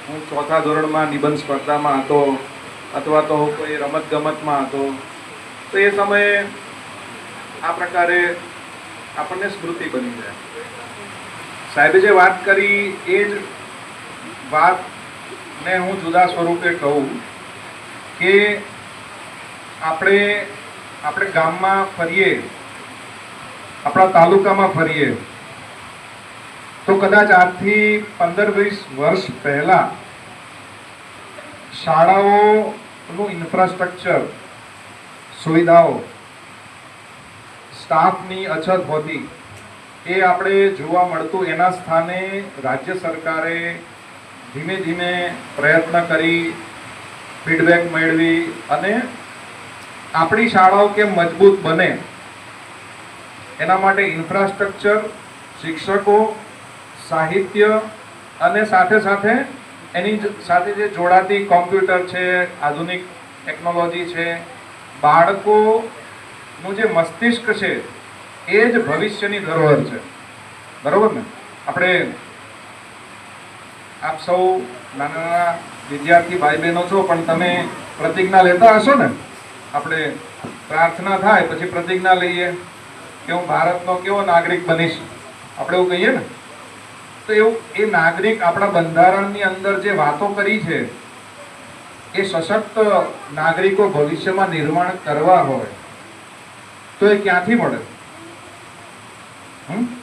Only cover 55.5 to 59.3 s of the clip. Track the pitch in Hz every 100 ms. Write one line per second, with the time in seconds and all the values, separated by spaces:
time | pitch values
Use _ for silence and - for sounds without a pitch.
55.5 | - 160 156 202 196 196 208 220 - -
56.5 | - - - - - - 160 160 190 190
57.5 | 208 208 214 220 - - - - - 170
58.5 | 196 214 185 180 214 196 202 202